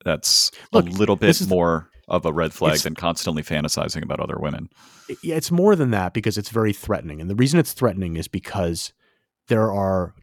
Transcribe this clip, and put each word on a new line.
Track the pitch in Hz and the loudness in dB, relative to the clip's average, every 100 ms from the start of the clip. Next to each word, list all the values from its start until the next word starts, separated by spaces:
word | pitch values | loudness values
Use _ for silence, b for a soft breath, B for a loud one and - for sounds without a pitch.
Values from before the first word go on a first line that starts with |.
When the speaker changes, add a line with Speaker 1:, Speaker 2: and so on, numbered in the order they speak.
Speaker 1:
that's | 90 78 - - - B B | -4 -2 2 2 2 B B
Speaker 2:
Look, | 113 87 | 2 2
Speaker 1:
a | |
little | 95 104 98 | 0 2 4
Speaker 2:
this | 107 - | 4 4
Speaker 1:
bit | |
Speaker 2:
is | 95 | 2
Speaker 1:
more | 90 85 82 82 - - | 2 4 2 -4 -20 -4
of | 90 | -2
a | 82 | 0
red | 78 80 | 0 -2
flag | - 82 | 0 0
Speaker 2:
it's | 78 | 2
Speaker 1:
than | 80 | -2
constantly | 78 85 80 - 78 | -4 -4 -2 -4 -4
fantasizing | - 78 73 - 78 78 | -4 -4 -2 -4 -4 -6
about | - 73 | -6 -6
other | - - | -6 -4
women. | 73 - 85 B B B B | -6 -6 -12 B B B B
Speaker 2:
I, | - | -10
yeah, | 165 160 | -4 -4
it's | - | 0
more | 175 202 190 | 2 4 4
than | 131 | 4
that | 104 90 | 2 0
because | 113 107 104 | -2 -2 -4
it's | 104 | -4
very | 113 107 | 0 0
threatening. | 101 - 101 80 76 | -2 -4 -4 -4 -10
And | 85 | -6
the | 101 | 2
reason | 135 165 | 4 4
it's | - | 2
threatening | - 123 95 90 82 | 0 -2 0 -4 -4
is | 82 | -4
because | 95 - 104 85 85 - - _ _ _ _ _ | -6 -6 -2 -2 -2 -8 -14 _ _ _ _ _
there | 117 110 | 2 2
are | 101 95 95 87 - | 2 0 0 -2 -8